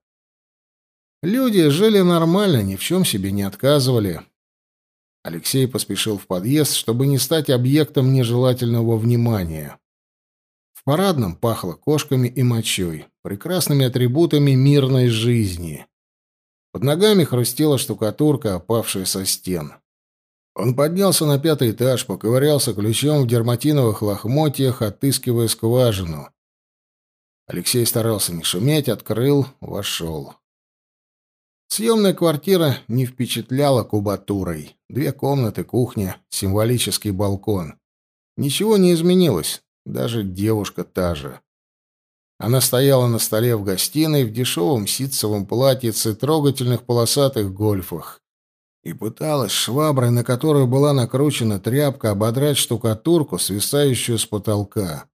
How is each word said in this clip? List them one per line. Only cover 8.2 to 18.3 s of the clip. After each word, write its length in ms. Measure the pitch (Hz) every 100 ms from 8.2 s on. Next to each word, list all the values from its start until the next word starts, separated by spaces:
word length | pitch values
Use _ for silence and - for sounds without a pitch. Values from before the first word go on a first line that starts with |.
| 117 120 127 127 120 117 113 113
внимания. 840 | 117 120 117 110 85 78 73 - _ _ _ _ _ _ _ _ _
В 120 | -
парадном 500 | - 151 196 160 104
пахло 380 | 82 117 110 92
кошками 560 | 80 - 151 - 131 123
и 160 | 127
мочой, 640 | 123 117 110 - 90 78 78 _ -
прекрасными 560 | 101 156 180 - 143
атрибутами 680 | 131 127 123 127 170 151 143
мирной 560 | 135 135 143 127 131 123
жизни. 800 | 110 117 120 101 87 85 73 - _ _ _ _ _ _ _ _
Под 100 | -
ногами 420 | 131 156 208 202
хрустела 520 | 151 123 117 - 156 135
штукатурка, 800 | - 104 107 101 151